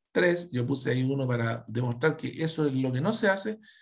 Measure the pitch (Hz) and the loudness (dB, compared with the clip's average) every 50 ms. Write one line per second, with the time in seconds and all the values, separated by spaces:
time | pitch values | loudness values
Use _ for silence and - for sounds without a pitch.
0 | _ _ - 185 180 175 175 175 175 - - 123 120 120 139 135 - - 127 127 | _ _ 0 2 4 4 4 2 -2 -4 -2 -2 0 0 0 0 0 0 0 0
1 | 131 131 139 139 135 127 123 117 117 117 117 117 - - 110 120 127 123 117 117 | 0 0 0 0 0 0 0 0 0 -2 -2 -4 -8 -8 -4 -2 -2 -2 0 0
2 | - 156 156 156 - 127 - - 160 160 160 - 156 147 131 131 131 131 127 127 | 2 0 0 0 -4 -8 -4 -4 -4 -2 0 0 0 0 2 0 0 0 0 0
3 | 147 196 220 220 - 202 196 196 - 220 214 - - - - - | 0 0 0 2 2 2 2 2 0 -4 -6 -8 -10 -20 -20 -20